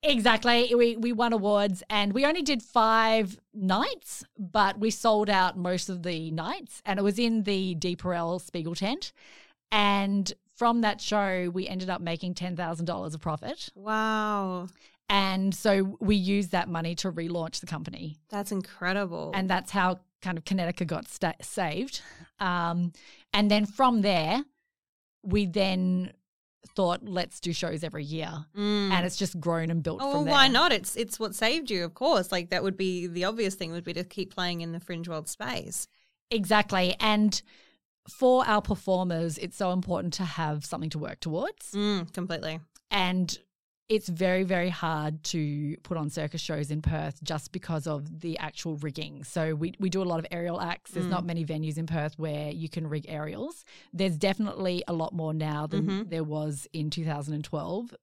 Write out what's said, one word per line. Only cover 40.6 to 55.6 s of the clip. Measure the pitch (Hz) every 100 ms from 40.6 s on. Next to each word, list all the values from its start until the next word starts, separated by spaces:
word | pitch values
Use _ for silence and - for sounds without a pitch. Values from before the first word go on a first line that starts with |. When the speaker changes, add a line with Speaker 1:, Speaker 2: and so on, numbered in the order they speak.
| -
Speaker 1:
something | 165 156
to | 151
work | 151 -
towards. | - 156 285 - -
Speaker 2:
Mm, | 202 208 202 170
completely. | - 180 165 160 160 156 _ _
Speaker 1:
And | 202 185 185 175 - _ _ _ _ _
it's | 220 -
very, | 165 185 185
very | 185 185 175
hard | 170 170 160 151 151
to | - 170 151 147 147 156
put | - 165
on | 151
circus | 156 151 165
shows | - 151 147
in | 151
Perth | 151 156 156 -
just | 147 156 -
because | 185 - 160 151
of | 147 147 160
the | 170 165
actual | 156 - 170 151
rigging. | 151 139 151 143
So | 139 - 160 156
we, | 165 185
we | 190
do | 175
a | 185
lot | 165
of | 156
aerial | 170 170 165
acts. | 170 175 -
There's | 175 180
Speaker 2:
Mm. |
Speaker 1:
not | 180 175
many | 170
venues | 156 156 156 151
in | 160
Perth | 165 151 151
where | 156 147 151
you | 147 160
can | 175 160
rig | 151 143
aerials. | 156 151 - 277 339 - - -
There's | 170 190 156
definitely | 190 190 208 - 185 180 -
a |
lot | 170 160
more | 175 160
now | 156 156 147